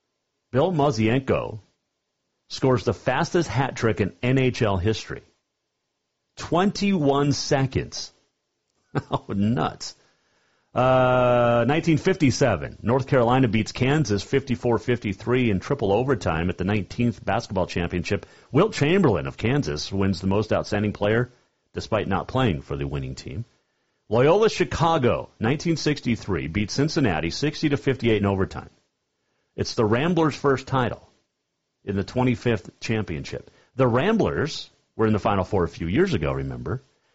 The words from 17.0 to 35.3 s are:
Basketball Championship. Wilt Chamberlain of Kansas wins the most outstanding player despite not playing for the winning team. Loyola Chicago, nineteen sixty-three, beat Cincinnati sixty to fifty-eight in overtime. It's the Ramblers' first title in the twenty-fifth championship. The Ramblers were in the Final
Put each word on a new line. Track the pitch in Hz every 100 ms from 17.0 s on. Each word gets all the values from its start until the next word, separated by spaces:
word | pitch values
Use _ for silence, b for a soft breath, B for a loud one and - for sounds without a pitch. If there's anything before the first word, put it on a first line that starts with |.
| 120 107
Basketball | - 101 - 95 87
Championship. | - 87 90 80 101 - B B
Wilt | 127 214
Chamberlain | - 143 190 160 90 67
of | -
Kansas | 107 143 - 73 -
wins | 98 98 92
the | 95
most | 98 110
outstanding | 98 78 104 107
player | - 104 110 123 b b b b
despite | - - 107 87
not | 95 -
playing | 131 127 76
for | - 71
the | 69
winning | 69 67 -
team. | - - 117 _ _ _ _ _ -
Loyola | 110 139 190 220
Chicago, | - - - 165 165 123 76 - -
nineteen | 110 151 170 160
sixty-three, | - 143 131 113 - 87 69
beat | 92 104
Cincinnati | - 151 170 127 80 82
sixty | - 147 147 156
to | 139
fifty-eight | - 123 117 107
in | 101
overtime. | 98 95 - - _ _ _ _ _ _ _ _ -
It's | - -
the | 110
Ramblers' | 113 160 170 160 -
first | 143 131 -
title | 135 120 - - _ _ _ _ _ _ _ -
in | 98
the |
twenty-fifth | 95 127 127 117 123 113 - -
championship. | - 110 107 78 67 - - b b b
The | 131
Ramblers | 117 170 226 113 73 139 - - _ _ -
were | 110
in |
the | 107
Final | 113